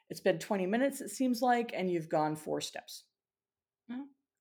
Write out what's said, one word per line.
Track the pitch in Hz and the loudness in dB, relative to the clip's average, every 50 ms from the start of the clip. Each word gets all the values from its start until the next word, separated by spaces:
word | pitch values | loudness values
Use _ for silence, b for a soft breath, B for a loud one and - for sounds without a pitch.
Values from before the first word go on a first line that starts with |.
| B _ | B _
it's | - - | -12 2
been | - 196 175 165 | 2 2 2 2
twenty | - - 214 196 185 | 0 -2 0 0 2
minutes, | 180 214 240 269 277 277 - | 2 2 2 2 2 0 -2
it | - - | -8 -10
seems | - - 262 254 240 233 | -2 0 0 2 2 2
like, | 262 247 240 240 226 226 - | 4 4 4 2 2 -2 -2
and | 170 185 185 | -2 0 0
you've | 175 170 160 165 | 0 0 0 0
gone | 170 156 156 151 151 | 2 2 2 2 0
four | 156 - - 147 147 | -2 -4 -4 -4 -4
steps. | - - - - - - - - - _ _ _ _ _ _ _ _ _ _ _ _ _ _ _ _ - | -4 -6 -8 -12 -12 -12 -16 -18 -18 _ _ _ _ _ _ _ _ _ _ _ _ _ _ _ _ -12
Well, | 240 254 285 277 - _ _ _ _ _ | -10 -10 -10 -12 -16 _ _ _ _ _